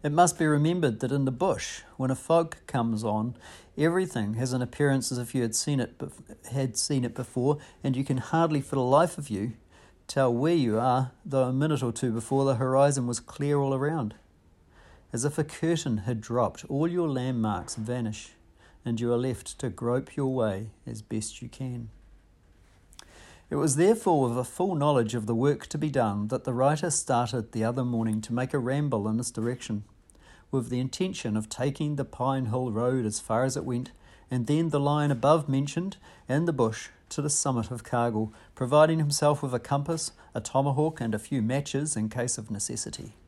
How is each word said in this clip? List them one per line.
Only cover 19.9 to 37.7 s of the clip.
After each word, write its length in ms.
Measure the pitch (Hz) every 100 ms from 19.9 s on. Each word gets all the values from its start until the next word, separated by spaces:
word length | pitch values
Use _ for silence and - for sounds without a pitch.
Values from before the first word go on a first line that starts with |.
| 127 135
your 180 | - 135
way 380 | 131 110 95 110 - -
as 160 | 110
best 400 | 107 110 107 -
you 60 | 123
can. 400 | - 131 123 113 - - - _ _ _ _ - _ _ - - - - - -
It 60 | 143
was 180 | 151
therefore 540 | 139 185 220 196 160 127
with 100 | 120
a 60 |
full 320 | 123 - 185 170
knowledge 400 | 147 139 110 117
of 100 | 107
the 80 |
work 320 | 113 139 147 -
to 120 | 151
be 120 | 151
done 380 | 139 110 101 104
that 160 | 127
the 100 | -
writer 360 | 120 135 156 175
started 580 | - - 123 120 127 107
the 140 | 117
other 200 | 110 123
morning 360 | 123 117 113 107
to 120 | 110
make 220 | 120 131
a 60 | 143
ramble 480 | 120 139 147 113 107
in 80 | 110
this 160 | 123
direction, 500 | - 113 123 - 104 107 - _ - - - _
with 160 | 135 120
the 100 | 123
intention 580 | 131 - 185 196 113 107
of 120 | 107
taking 480 | - 135 139 151 147
the 80 |
Pine 420 | 135 - 131 135 123
Hill 240 | 127 127
Road 360 | 107 120 131 110
as 120 | 104
far 240 | - 110
as 140 | 131 -
it 80 |
went, 260 | - 120 131 - - - -
and 160 | 127 117
then 220 | 151 165
the 100 | 147
line 320 | 139 147 147
above 380 | 131 135 160 147
mentioned, 480 | 135 143 165 185 - - - -
and 180 | 135 170
the 60 |
bush, 380 | 143 113 110 - - _
to 140 | -
the 80 | 147
summit 400 | 143 143 123 107